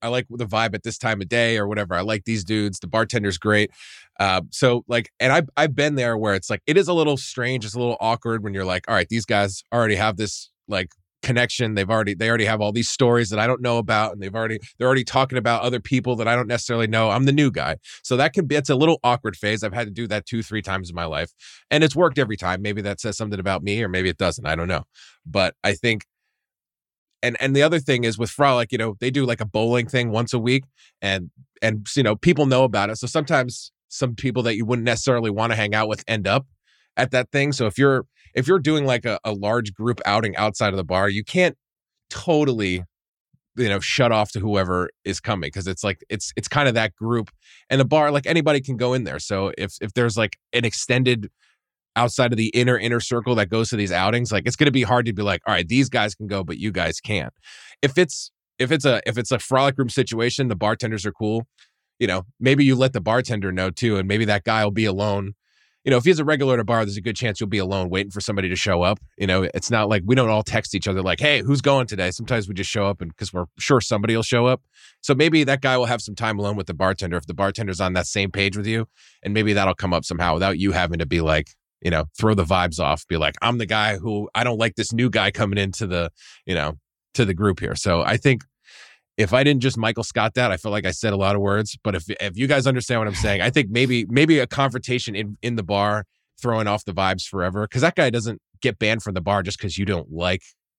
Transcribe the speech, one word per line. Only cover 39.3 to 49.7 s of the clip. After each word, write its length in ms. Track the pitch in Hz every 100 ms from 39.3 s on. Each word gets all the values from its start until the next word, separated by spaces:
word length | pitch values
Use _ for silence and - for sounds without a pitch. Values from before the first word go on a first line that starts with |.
large 420 | 101 101 120 107
group 260 | 92 113 113 -
outing 300 | 104 110 78
outside 320 | 107 - 107
of 60 | 95
the 80 |
bar, 240 | 85 90 101
you 140 | 101
can't 320 | 104 180 180 - _ _ _ _ -
totally, 720 | - - 156 143 117 98 87 87 _ _ _ _ _ _ -
you 120 | 113
know, 120 | 98
shut 320 | - - 120
off 200 | 110 107
to 80 | 104
whoever 500 | 107 101 92 90 87 -
is 160 | 92 92
coming, 300 | - 101 76
'cause 160 | 98 92
it's 180 | 92
like, 200 | 104 98 -
it's, 220 | 104 - -
it's 120 | -
kinda 240 | 147 139
that 220 | 113 110 -
group. 340 | 113 117 107 _ _ - -
And 100 | 135
the 40 | 131
bar, 240 | 156 147
like, 140 | 143 135
anybody 340 | 165 151 147
can 160 | 135 117
go 180 | 123
in 100 | 127
there. 140 | 101 69
So 340 | - 98 95 -
if, 180 | 101